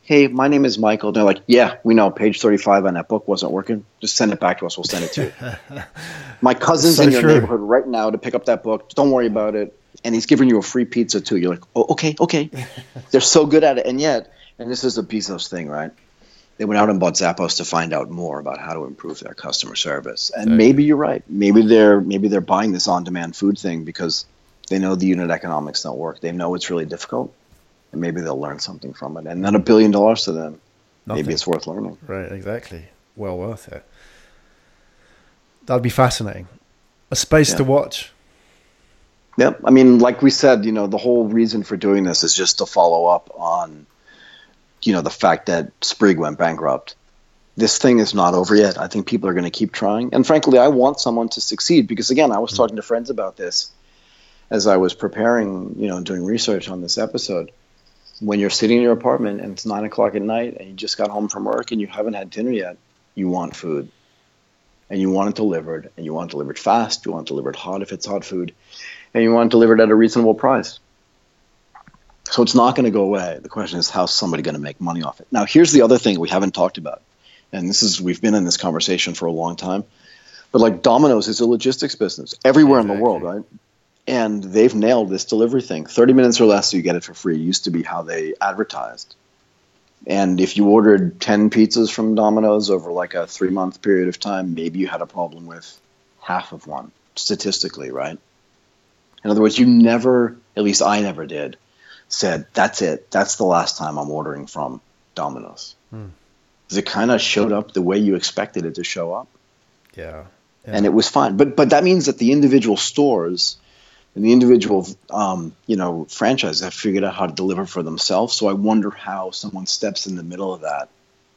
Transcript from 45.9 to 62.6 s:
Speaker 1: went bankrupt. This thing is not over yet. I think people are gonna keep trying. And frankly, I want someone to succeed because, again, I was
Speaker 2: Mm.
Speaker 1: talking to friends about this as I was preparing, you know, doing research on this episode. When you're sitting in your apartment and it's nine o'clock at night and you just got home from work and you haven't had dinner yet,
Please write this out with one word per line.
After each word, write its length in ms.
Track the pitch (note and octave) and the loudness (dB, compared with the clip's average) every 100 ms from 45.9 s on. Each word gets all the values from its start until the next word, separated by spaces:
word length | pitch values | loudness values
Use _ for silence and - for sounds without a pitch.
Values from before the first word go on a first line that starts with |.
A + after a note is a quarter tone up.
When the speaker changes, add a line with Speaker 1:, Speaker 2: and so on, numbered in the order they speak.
| - G#2 E2 | 2 2 2
Speaker 1:
went 200 | D#2 D2+ | -2 -2
bankrupt. 580 | E2 D#2+ D2+ C2+ - - _ _ _ _ _ - | -2 -2 -2 -4 -6 -20 _ _ _ _ _ -2
This 200 | A2 - | 0 2
thing 220 | C3 A#2+ | 4 4
is 140 | G#2 | 2
not 200 | G2+ F2 | 2 2
over 220 | F2+ F#2 G#2 | 2 4 4
yet. 220 | G2+ F2 | 4 0
I 80 | - | -6
think 180 | G#2+ F#2 | -8 -4
people 240 | A2+ F#2+ | -4 -2
are 40 | |
gonna 160 | F2 F2 | -2 -4
keep 220 | - G#2+ | -4 -6
trying. 420 | - G2 G#2+ B2 | -4 -2 -2 -2
And 120 | C3+ B2+ | 0 2
frankly, 320 | D#3 D3+ B2+ | 2 4 4
I 120 | C3+ | 6
want 300 | C3 C3 C#3+ | 4 2 0
someone 300 | B2+ A#2 A#2 | -2 -2 -4
to 120 | - | -6
succeed 460 | - G#2+ - E3+ G#2+ | -8 -4 2 2 2
because, 220 | A2+ G2 | -2 -2
again, 200 | C3 C#3+ | 2 2
I 80 | G#2 | 0
was 120 | A#2 | -2
Speaker 2:
Mm. 40 | G#2 | 0
Speaker 1:
talking 180 | A2+ G#2+ | -2 -2
to 40 | |
friends 280 | - A#2 A#2+ | -6 -6 -4
about 260 | A2+ F#2+ - | -8 -8 -8
this 340 | F2+ - - _ _ _ _ _ _ _ - | -8 -6 -8 _ _ _ _ _ _ _ -6
as 180 | A2 G2 | 0 2
I 100 | F#2+ | 4
was 160 | F2+ | 2
preparing, 840 | - G2+ A2 A#2 A#2+ G#2 F#2+ G2 G#2 | -2 -6 -2 0 0 -2 -6 -10 -6
you 100 | G#2 | -6
know, 100 | F2+ | -6
doing 240 | F2 F#2 F2+ | -8 -6 -4
research 440 | A2+ - G2 F#2+ | -4 -2 -4 -6
on 120 | F#2 | -10
this 160 | E2+ - | -8 -6
episode. 540 | A2 C3 - F2+ E2 _ _ _ _ _ _ - | -6 -6 -6 -8 -8 _ _ _ _ _ _ -10
When 180 | G#2 G#2 | -4 -2
you're 100 | G2+ | 0
sitting 280 | - A2 A#2+ | 0 2 2
in 60 | |
your 100 | A#2+ | 2
apartment 480 | A#2 B2 C3+ G#2+ G2+ | 2 0 -2 -2 -8
and 100 | G#2 | -12
it's 120 | F#2+ A2 | -12 -8
nine 180 | G2+ G#2+ | -8 -6
o'clock 300 | - G#2+ G2+ | -2 -2 -2
at 60 | |
night 360 | G2+ A2+ A#2+ - | -4 -4 -6 -10
and 80 | F#2+ | -18
you 40 | F#2+ | -12
just 220 | G#2+ - | -10 -6
got 120 | G#2 | -6
home 180 | G#2 G#2 | -6 -8
from 140 | G2+ G#2 | -6 -6
work 260 | A#2 A#2+ | -6 -6
and 80 | A2+ | -8
you 80 | G2+ | -8
haven't 260 | G#2 G#2+ | -8 -8
had 160 | G#2 F#2+ | -8 -12
dinner 220 | G#2+ A#2+ | -8 -6
yet, 260 | A2+ | -6